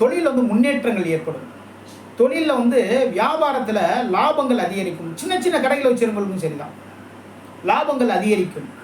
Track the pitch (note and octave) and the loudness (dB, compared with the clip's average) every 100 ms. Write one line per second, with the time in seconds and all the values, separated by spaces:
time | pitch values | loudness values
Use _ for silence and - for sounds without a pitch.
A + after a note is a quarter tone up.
0 | A#3+ F4 D#4+ B3 A#3 G#3 C4+ C#4 A#3+ G3+ | 0 2 2 2 2 2 2 2 -2 -2
1 | E3 D#3+ E3 - - - - - - - | 0 -2 -4 -10 -12 -18 -20 -20 -20 -20
2 | - - C4 E4 D#4 B3+ A#3+ B3+ G3 B3+ | -8 2 2 2 0 2 4 4 2 2
3 | B3 F3+ C#4 D#4+ D4+ B3+ G#3+ G#3+ - A#3+ | 2 2 0 2 2 0 0 0 2 2
4 | B3 B3+ C#4+ D4+ C4 A#3 G#3 G3 F#3 D#3+ | 0 2 2 2 2 0 0 -2 -4 -6
5 | E3 - E4+ F4+ F4 D#4 C4 C#4 C4 A#3+ | -10 -8 -4 0 0 2 2 2 2 2
6 | A#3 G#3 F#3+ F#3 D#3 C#3+ C#3 - - - | 0 0 -4 -4 -4 -6 -10 -16 -20 -20
7 | - - - - - - F3 C#4 D4 C4+ | -20 -20 -20 -20 -20 -6 0 0 0 0
8 | A#3+ F#3+ G#3+ G3+ F3 D3+ - - | 0 2 2 2 0 -6 -14 -16